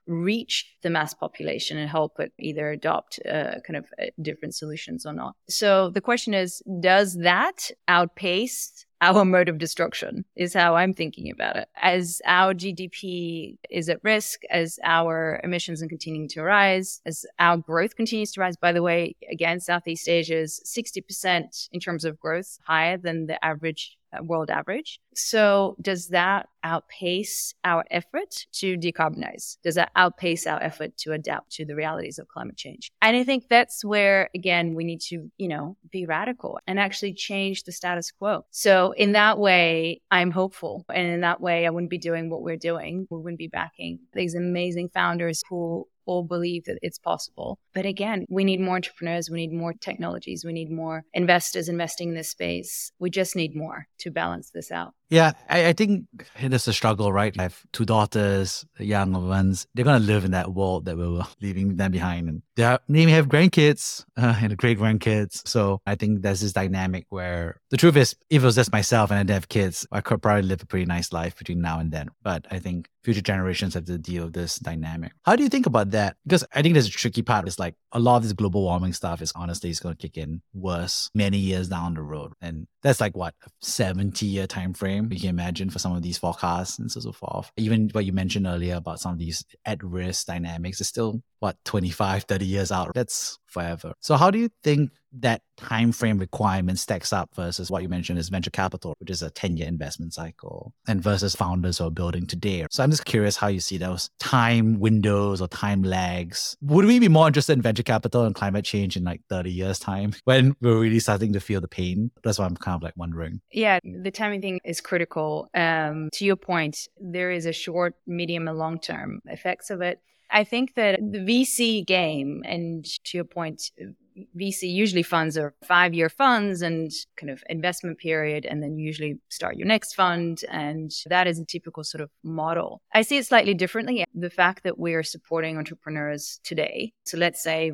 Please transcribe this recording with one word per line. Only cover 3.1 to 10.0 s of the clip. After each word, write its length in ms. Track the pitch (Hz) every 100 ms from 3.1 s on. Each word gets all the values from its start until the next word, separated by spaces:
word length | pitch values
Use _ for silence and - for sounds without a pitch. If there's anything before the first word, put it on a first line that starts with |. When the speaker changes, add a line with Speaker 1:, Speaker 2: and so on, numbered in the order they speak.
| - -
Speaker 1:
uh, 280 | 156 143 - -
kind 100 | 156
of, 100 | - -
uh, 40 | - -
different 340 | 156 - 151
solutions 520 | - 156 156 - 160 156
or 80 |
not. 200 | 156 - - -
So 400 | - 208 190 185
the 140 | 190
question 320 | 214 240 -
is, 280 | 196 180 - - 180
does 360 | 180 190 202 180
that 500 | 170 180 311 381 - - -
outpace 960 | 175 170 - 190 180 247 - - - _ _
our 240 | 175 196
mode 260 | 185 185 180
of 80 | 160
destruction 640 | 160 - 165 -